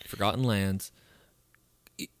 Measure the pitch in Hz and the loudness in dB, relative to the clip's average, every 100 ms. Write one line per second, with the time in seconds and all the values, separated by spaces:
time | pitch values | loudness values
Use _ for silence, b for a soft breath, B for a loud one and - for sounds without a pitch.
0 | - - 101 104 127 104 98 95 - - | -12 -2 0 2 2 4 2 0 -6 -14
1 | b b b b _ _ _ _ - - | b b b b _ _ _ _ -20 -14
2 | - - | -14 -4